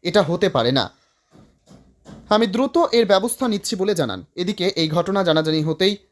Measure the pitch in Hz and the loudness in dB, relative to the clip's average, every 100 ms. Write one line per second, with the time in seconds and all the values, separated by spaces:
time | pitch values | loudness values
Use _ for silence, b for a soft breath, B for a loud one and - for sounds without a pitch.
0 | 180 185 156 170 190 135 117 131 95 _ | 0 0 0 0 0 0 0 0 -2 _
1 | _ _ _ _ - _ _ - _ _ | _ _ _ _ -20 _ _ -20 _ _
2 | - - - 214 226 185 269 339 339 233 | -20 -20 -2 0 2 0 0 0 2 2
3 | 220 196 220 - 254 202 - 208 190 185 | 4 2 0 -4 -2 -2 -4 -4 -2 -2
4 | - 95 - - 180 208 175 - 160 165 | -2 -6 -12 -8 -6 -2 -2 0 0 0
5 | 175 196 180 156 156 156 156 156 190 202 | 0 0 2 2 2 0 -2 0 0 -2
6 | _ | _